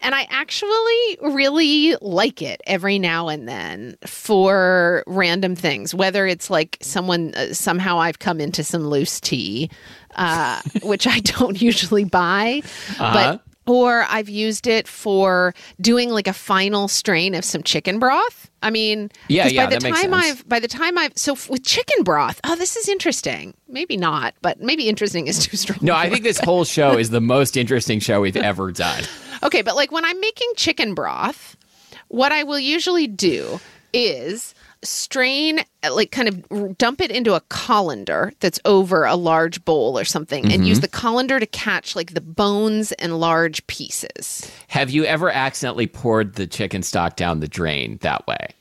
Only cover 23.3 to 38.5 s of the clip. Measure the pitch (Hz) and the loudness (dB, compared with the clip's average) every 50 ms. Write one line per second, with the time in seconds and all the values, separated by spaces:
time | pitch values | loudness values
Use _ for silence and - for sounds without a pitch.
23.3 | - 85 73 92 - _ _ _ 254 262 330 370 277 202 180 165 151 151 127 117 | -6 -6 -8 -14 -18 _ _ _ -10 -10 -8 -6 -4 -2 0 0 0 0 -2 -4
24.3 | - _ - 175 - - - 233 302 311 269 214 214 208 208 202 - 170 156 131 | -6 _ -4 -4 -4 -2 -2 -4 -2 0 0 -2 0 0 -2 -2 -2 -4 -4 -2
25.3 | - 160 151 - - 208 - - 202 - - 160 175 160 170 175 202 247 214 233 | -2 -2 -2 -2 -2 -6 -6 -6 -4 -2 2 2 2 4 2 2 0 0 0 0
26.3 | 208 - - 175 175 180 170 - - - 147 139 131 117 113 113 113 117 113 117 | 0 0 2 2 4 2 2 0 2 2 4 4 4 4 2 2 0 0 2 4
27.3 | 127 135 139 131 - 131 123 113 135 123 - - 113 107 101 - 113 101 101 95 | 4 4 2 2 2 0 0 2 2 0 0 0 -2 -2 0 2 2 2 2 2
28.3 | 92 98 85 104 98 87 95 92 87 - 85 87 71 57 - - - - - - | 0 0 0 0 0 -2 -4 -6 -4 -2 -2 -2 -2 -2 -6 -10 -10 -14 -18 -16
29.3 | - - - 285 - 254 202 233 269 269 294 294 294 330 320 330 349 370 381 427 | -12 -4 -4 0 0 0 0 0 0 0 0 0 0 -2 -2 -2 -2 -2 -4 -6
30.3 | 440 - 508 480 466 - - - 330 - 311 220 190 160 135 82 67 64 78 208 | -4 -4 -4 -4 -2 -2 -2 -2 0 0 -2 -2 -2 -4 -4 -4 -4 -2 -4 -4
31.3 | 302 - - - - _ _ _ _ _ _ _ - - - _ - 233 262 277 | -4 -6 -14 -20 -20 _ _ _ _ _ _ _ -20 -20 -20 _ -2 0 2 2
32.3 | 294 302 294 277 294 285 269 269 302 339 320 359 359 349 311 254 202 185 - 180 | 2 0 -2 -2 -2 -2 0 0 0 0 0 0 2 2 0 0 -2 0 0 0
33.3 | 139 95 71 - - 180 - - - - _ _ - 240 247 214 151 127 120 151 | 2 0 -4 -6 -8 -10 -10 -16 -20 -20 _ _ -2 0 0 0 -2 -4 -6 -8
34.3 | 190 233 - - - _ - - - _ - - - - - - - 269 254 254 | -8 -8 -10 -14 -16 _ -20 -20 -20 _ -10 -8 -8 -8 -8 -6 -2 0 0 0
35.3 | 269 277 302 311 311 320 - _ _ _ - 151 - - - - - 240 247 220 | 0 0 0 0 0 -2 -4 _ _ _ -6 -4 0 0 -2 -2 0 -2 -2 -2
36.3 | 196 180 165 _ - 208 202 196 190 _ 240 233 262 - 370 320 208 240 240 214 | -2 -4 -10 _ -6 -6 -6 -6 -2 _ 0 0 2 0 -4 -2 -2 0 2 2
37.3 | 196 165 _ _ - - - - 247 208 202 170 139 104 98 - 80 78 123 196 | 2 2 _ _ -12 -10 -2 2 2 2 2 0 -2 -6 -4 -4 -2 0 -2 -2
38.3 | - _ - 190 | -4 _ -2 -2